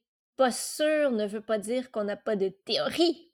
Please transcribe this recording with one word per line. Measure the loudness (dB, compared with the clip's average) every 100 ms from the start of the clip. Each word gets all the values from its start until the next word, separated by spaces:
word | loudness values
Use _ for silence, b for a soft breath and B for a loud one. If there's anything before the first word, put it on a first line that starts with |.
| _ _ _ 0
pas | 2
sûr | 0 -6 -2 2 2 2
ne | 0 -2
veut | -4
pas | -4 -4
dire | -2 -4 -4
qu'on | -4
n'a | -4 -4
pas | -2 0
de | -2 -4 -2
théorie. | -2 0 2 2 0 -4